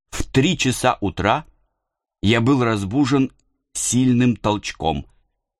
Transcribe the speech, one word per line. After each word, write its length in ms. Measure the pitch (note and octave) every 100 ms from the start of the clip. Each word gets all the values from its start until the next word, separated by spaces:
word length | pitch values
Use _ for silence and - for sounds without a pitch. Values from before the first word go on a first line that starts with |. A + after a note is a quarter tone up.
| -
В 120 | -
три 320 | - C3+ C#3 C3
часа 440 | B2+ A#2 B2+ -
утра 460 | G2 - G2 C#3 - _ _ _ _ _ _ -
я 200 | G2 A#2
был 220 | A#2 C#3
разбужен 680 | A#2 A2 F#2+ B2+ C3 C#3 C3+ _ _ _ _
сильным 640 | - - B2 C3 A#2+ B2+ A2
толчком. 720 | G#2 G#2 - - D#2+ D2 - _ _ _ _